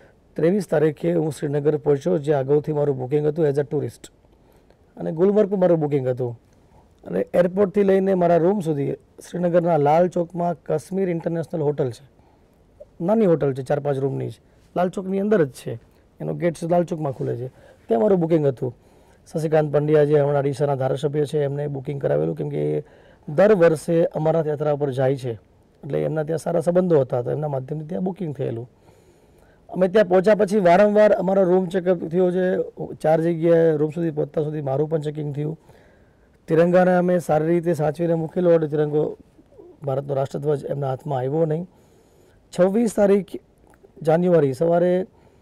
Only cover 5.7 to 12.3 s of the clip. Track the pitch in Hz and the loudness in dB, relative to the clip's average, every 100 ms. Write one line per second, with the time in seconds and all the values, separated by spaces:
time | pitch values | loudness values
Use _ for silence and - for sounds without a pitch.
5.7 | 170 147 143 127 123 123 117 _ _ _ | 2 0 0 -2 -4 -6 -8 _ _ _
6.7 | _ _ _ - - - - 180 185 202 | _ _ _ -8 -6 -2 0 0 0 0
7.7 | 202 196 190 190 185 175 170 170 208 160 | 2 2 2 2 2 2 4 2 0 -2
8.7 | 143 139 143 _ - - 180 180 170 170 | -4 -4 -6 _ -20 -12 -4 0 2 2
9.7 | 156 143 160 180 180 170 170 175 165 - | 2 4 4 2 0 -4 -4 -4 -4 -4
10.7 | 156 - 185 190 170 165 165 151 165 147 | -6 -4 -4 -2 -4 -4 -6 -6 -4 -2
11.7 | 147 135 110 - _ _ | -2 -4 -6 -18 _ _